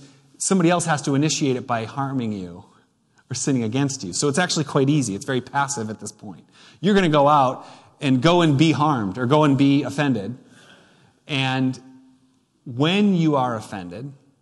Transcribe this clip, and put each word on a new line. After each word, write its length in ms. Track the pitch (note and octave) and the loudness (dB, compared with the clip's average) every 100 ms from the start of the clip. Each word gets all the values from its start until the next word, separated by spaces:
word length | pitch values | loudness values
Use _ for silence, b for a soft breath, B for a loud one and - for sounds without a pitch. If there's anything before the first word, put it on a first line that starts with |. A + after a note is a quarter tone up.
| B B B - | B B B -10
somebody 320 | - G3 E3 | -2 2 2
else 160 | F3 E3 | 2 0
has 160 | D3 | -2
to 120 | D3 C3+ | 0 0
initiate 400 | D#3 - C#3+ B2 | 0 0 -2 -2
it 100 | A2+ | -4
by 200 | A#2 A2 | -6 -6
harming 480 | - C3+ C3+ A2+ | -6 -6 -4 -4
you 320 | G2+ F2+ F2 - _ _ _ _ b - | -6 -10 -14 -20 _ _ _ _ b -12
or 40 | |
sinning 300 | B2+ - C3 | -6 -2 -2
against 400 | A2 B2+ C#3+ C3+ | -2 -2 -2 -4
you. 100 | F#2 | -8
So 140 | - D3 | -4 -2
it's 120 | C#3 | 0
actually 260 | F3+ E3 D3 | -2 -2 -2
quite 240 | D3 C3+ | 0 2
easy. 260 | D3+ A2+ G2 | 2 0 -4
It's 100 | - | -6
very 160 | B2+ | -6
passive 480 | - C#3 C#3 - A2 | -4 -4 -4 -4 -8
at 100 | G#2 | -10
this 120 | G#2 | -14
point. 320 | - G#2+ E2 - B B B | -16 -18 -18 -20 B B B
You're 140 | E3+ G3 | 2 4
gonna 120 | F3 | 4
go 200 | D3 C#3+ | 4 6
out 380 | D3 B2+ B2+ B B B _ | 6 2 0 B B B _
and 200 | C#3+ C3 | 0 2
go 200 | D#3+ F3 | 4 4
and 160 | E3 C#3 | 4 4
be 140 | D#3+ | 4
harmed 460 | B2+ D3+ C3+ G2 F#2 | 2 0 0 -2 -4
or 100 | B2 | 2
go 160 | D3+ | 4
and 140 | D3+ C3+ | 4 4
be 260 | C#3 C#3 | 4 2
offended. 540 | B2+ - C#3+ A2+ G2 B2 b b b b b b b b - | 0 -2 -2 -2 -6 -12 b b b b b b b b -8
And 480 | C#3 C3 C3 C3 C3 - - _ _ _ _ _ _ - | -4 -2 -2 -2 -6 -14 -20 _ _ _ _ _ _ -12
when 480 | A#2+ D#3 G3 G#3 | -2 0 2 2
you 220 | F#3 D#3+ C#3+ | 2 2 2
are 200 | B2+ A2+ | 0 -4
offended, 580 | - G2+ F2 F#2 C#3 C#3 _ _ | -8 -12 -12 -12 -14 -16 _ _